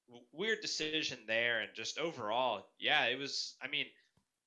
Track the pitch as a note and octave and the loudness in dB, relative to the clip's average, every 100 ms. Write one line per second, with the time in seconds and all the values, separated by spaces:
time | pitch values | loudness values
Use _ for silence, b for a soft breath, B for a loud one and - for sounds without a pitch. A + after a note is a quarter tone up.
0 | _ A#2+ B2 D3 A3 G#3+ D#3 - D#3 D#3 | _ -20 -16 -4 0 0 0 -2 0 0
1 | C3+ B2+ G#2+ A2+ A#2+ A#2 G2+ G2+ A2 - | -2 -4 0 2 4 2 0 -6 -6 -4
2 | E3 C#3 G#2+ A#2 B2+ G2+ - _ A#2 D3 | -4 -2 -2 2 2 0 -6 _ 2 4
3 | A#2+ C3 C#3 - - - C3 D3 B2+ - | 4 2 -2 -4 -6 -8 -6 -4 -4 -8
4 | b _ _ _ | b _ _ _